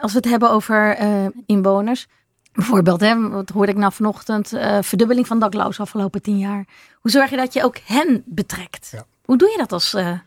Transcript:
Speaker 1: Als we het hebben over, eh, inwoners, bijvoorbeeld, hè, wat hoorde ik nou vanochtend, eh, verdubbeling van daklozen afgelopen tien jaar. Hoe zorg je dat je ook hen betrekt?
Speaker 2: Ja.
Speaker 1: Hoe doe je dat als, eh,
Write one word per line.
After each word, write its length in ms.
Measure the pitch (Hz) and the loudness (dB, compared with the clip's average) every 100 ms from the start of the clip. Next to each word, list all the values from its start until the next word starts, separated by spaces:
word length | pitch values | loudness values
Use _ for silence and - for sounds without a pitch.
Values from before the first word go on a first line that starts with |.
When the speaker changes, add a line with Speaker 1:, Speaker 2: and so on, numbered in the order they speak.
Speaker 1:
Als 100 | 220 | -2
we 60 | 226 | -2
het 120 | 240 | 0
hebben 200 | 233 233 | 2 4
over, 440 | 220 208 214 214 202 | 2 2 2 2 2
eh, 300 | 208 202 196 - - | 0 0 -2 -6 0
inwoners, 600 | 208 190 196 208 254 - _ _ _ _ | 2 4 2 0 -4 -6 _ _ _ _
bijvoorbeeld, 480 | - 208 202 175 170 | -4 0 4 4 4
hè, 280 | 208 233 220 | 2 2 0
wat 200 | 196 190 | -4 -4
hoorde 220 | 196 202 | 0 0
ik 60 | 202 | 2
nou 160 | 202 | 0
vanochtend, 600 | - 214 202 - 214 208 | 0 -4 -4 -4 -4 -4
eh, 240 | 220 220 202 | -4 0 0
verdubbeling 460 | 190 190 233 247 247 | 0 2 2 2 0
van 120 | 233 | 0
daklozen 440 | 214 208 214 196 | 0 -2 -4 -4
afgelopen 380 | 202 214 196 202 | -8 -6 -6 -6
tien 160 | 208 202 | -4 -2
jaar. 280 | 139 143 196 - - _ | -2 -6 -10 -18 -20 _
Hoe 160 | 233 | 0
zorg 180 | 277 269 | 2 2
je 60 | 262 | -2
dat 160 | 254 | -4
je 100 | - | -2
ook 140 | 247 - - | -2 -4 -4
hen 380 | 240 320 240 - | 0 2 0 -2
betrekt? 640 | 165 - 180 180 - - | -8 -6 -8 -14 -18 -18
Speaker 2:
Ja. 140 | 110 - _ - | -18 -18 _ 0
Speaker 1:
Hoe 120 | 247 | 4
doe 120 | 392 | 4
je 80 | 427 | 2
dat 140 | 240 | -4
als, 220 | 175 - | -4 -4
eh, 180 | 202 175 175 | -2 -4 -6